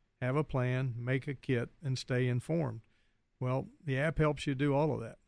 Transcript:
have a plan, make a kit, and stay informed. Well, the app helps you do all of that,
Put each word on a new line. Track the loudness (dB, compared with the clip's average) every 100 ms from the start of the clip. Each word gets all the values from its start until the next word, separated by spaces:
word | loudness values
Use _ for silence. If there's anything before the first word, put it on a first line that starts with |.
| _ -6
have | -2 0
a |
plan, | 0 0 0 0 -2 -4
make | 0 -2 -2
a |
kit, | -8 0 0 0 -8
and | -4 -4
stay | 0 0 2
informed. | 0 0 0 0 -4 -12 _ _ _ _ -6
Well, | -2 -2 -4 -10
the | -4 0
app | 0 4
helps | 2 2 -2
you |
do | 0 2
all | 4 2
of | 0
that, | -4 -12